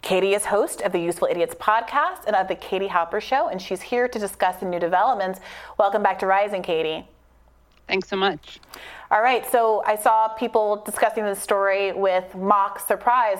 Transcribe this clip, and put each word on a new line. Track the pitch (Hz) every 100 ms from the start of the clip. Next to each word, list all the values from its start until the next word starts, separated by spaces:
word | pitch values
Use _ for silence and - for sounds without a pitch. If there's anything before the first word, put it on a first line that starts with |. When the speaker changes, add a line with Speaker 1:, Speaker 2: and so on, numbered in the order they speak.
Speaker 1:
Katie | - 190 190
is | 202 202
host | 208 302 -
of | 190
the | 180
Useful | 170 170 180
Idiots | 175 165
podcast | - - 220 226 277 330 370 -
and |
of | 202 185
the | 180
Katie | - 190 196
Halper | 180 165 214
Show, | - 262 320
and | 185
she's | - 190
here | - 240 247
to | 233
discuss | 202 - 185 185
the | 190
new | 175
developments. | 175 180 226 226 185 185 - - - -
Welcome | 202 214
back | 202 190
to | 190
Rising, | 196 208 196
Katie. | 175 160 160 160 - _ _ _ _ _ _ _ -
Speaker 2:
Thanks | 190 190
so | 190
much. | 196 160 - - - - - - -
Speaker 1:
All | 214
right, | 240 247 -
so | 247 226 214 -
I |
saw | 214 233 220 220
people | 220 233 226 214 208
discussing | 214 - 220 220
this | 208 196
story | - 202 196 196 196
with | 190 196 185 185
mock | 190 196 208 196 -
surprise. | - 196 - 247 220